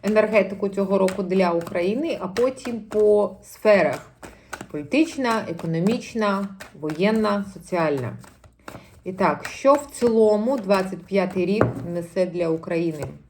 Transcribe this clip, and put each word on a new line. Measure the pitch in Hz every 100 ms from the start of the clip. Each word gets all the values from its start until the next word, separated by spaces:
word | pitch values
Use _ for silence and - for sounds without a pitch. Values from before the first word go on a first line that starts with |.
енергетику | 202 214 208 214 185 202 202
цього | 196 196 196
року | 190 190
для | 180 190 175
України, | 170 170 185 180 226 330 233
а | 185
потім | 190 247 254 240 233
по | 202 214 208 208 202 -
сферах: | - - 214 196 151 127 - _ - - - - -
політична, | 151 143 269 320 - 247 220 214
економічна, | 170 165 165 190 240 - 226 208 196 196 - - 147
воєнна, | 151 156 202 220 214 202 196
соціальна. | 170 - 180 156 143 113 - - _ - _ - - - -
І | 185
так, | 185 180 147 -
що | - 269
в | 285 -
цілому | - 240 226 214 208 226 269
двадцять | 190 196 190 180 -
п'ятий | 196 180 185 175
рік | 208 - - 170
несе | 170 170 - 180
для | 170 170
України? | 160 165 170 170 151 135 143